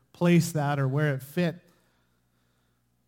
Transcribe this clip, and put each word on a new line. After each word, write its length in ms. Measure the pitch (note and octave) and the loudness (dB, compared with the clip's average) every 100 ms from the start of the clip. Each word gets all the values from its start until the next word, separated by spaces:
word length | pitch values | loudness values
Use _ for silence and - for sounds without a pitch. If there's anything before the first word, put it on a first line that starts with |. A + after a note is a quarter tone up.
| _ | _
place 380 | - F3 F3 C3+ | -2 2 4 2
that 280 | D#3 C#3+ C#3+ | -2 -2 -2
or 80 | C3+ | -2
where 260 | C3+ D3+ C3+ | 0 -2 -2
it 80 | |
fit. 320 | C3 - F3 E3+ - _ _ _ _ _ _ _ _ _ _ _ _ _ | -6 -4 -4 -4 -14 _ _ _ _ _ _ _ _ _ _ _ _ _